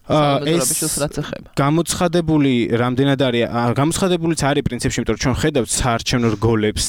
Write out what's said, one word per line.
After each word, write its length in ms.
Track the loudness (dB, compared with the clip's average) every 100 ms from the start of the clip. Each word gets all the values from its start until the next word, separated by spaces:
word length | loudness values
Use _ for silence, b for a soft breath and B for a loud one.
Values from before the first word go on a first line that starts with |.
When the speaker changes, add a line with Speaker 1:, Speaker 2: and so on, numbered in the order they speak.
Speaker 1:
ა, 100 | -2 0 2 0
Speaker 2:
სალომე 80 | 0
Speaker 1:
ეს 160 | 0
Speaker 2:
ზურაბიშვილს 340 | 0 -2 -4 -4
რაც 180 | -4 -6
ეხება. 300 | -8 -10 -8
Speaker 1:
გამოცხადებული 1000 | -2 2 2 0 -2 0 0 2 2 4 2 2
რამდენად 540 | 0 0 2 2 2
არის, 240 | 2 0 0
ა, 160 | 0 0
გამოცხადებულიც 680 | 2 0 2 0 0 0 0
არის 200 | 0 0 -2
პრინციპში, 320 | -2 -4 -2
იმიტომ 160 | -2 -2
რომ 60 |
ჩვენ 120 | -2 0
ხედავთ 340 | 0 0 0
საარჩევნო 580 | 0 0 -2 0 0 0
რგოლებს 560 | 0 0 2 0 -2